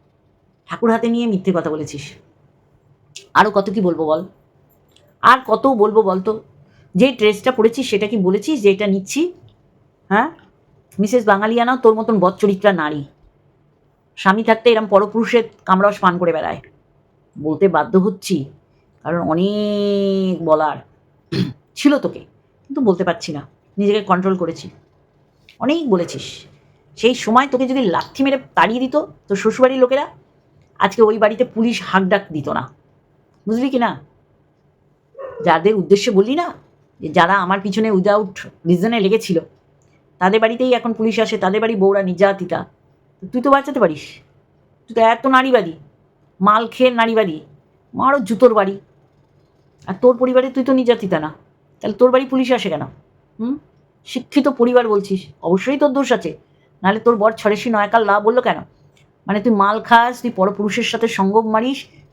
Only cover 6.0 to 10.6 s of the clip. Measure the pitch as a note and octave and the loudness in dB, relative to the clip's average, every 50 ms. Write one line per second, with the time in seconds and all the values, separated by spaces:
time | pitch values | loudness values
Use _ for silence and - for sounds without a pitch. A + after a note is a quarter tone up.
6 | G#3 F#3+ F3+ F#3+ F#3 A3 G#3+ A3+ - _ _ _ _ _ _ _ _ _ - F#3 | 2 2 -2 -2 -2 -4 -6 -6 -10 _ _ _ _ _ _ _ _ _ 2 2
7 | B3 C#4 A#3+ - G#3 G#3+ G3+ G#3 - G#3 - A3 G#3+ A3+ A3+ C#4 B3 - G#3+ F#3+ | 2 2 2 2 0 0 0 2 -2 -2 0 2 2 2 2 0 -4 -2 -2 -2
8 | G#3 G#3 A#3 G#3 F3+ F#3 F#3+ G3 G3 D#4+ D#4 A#3+ G3+ G3 F#3+ F#3+ G#3 G3 F#3+ G3 | -2 -2 -2 0 0 0 0 -2 -2 -4 -4 2 2 2 2 2 0 -2 -2 -2
9 | F#3+ - - C#4 E4+ F4+ F4+ - - - _ _ _ _ _ _ _ _ _ _ | -4 -6 -4 -4 -4 -4 -6 -12 -20 -20 _ _ _ _ _ _ _ _ _ _
10 | _ - G3 A3 C4 E4 - _ _ _ _ _ | _ -2 0 0 0 -2 -6 _ _ _ _ _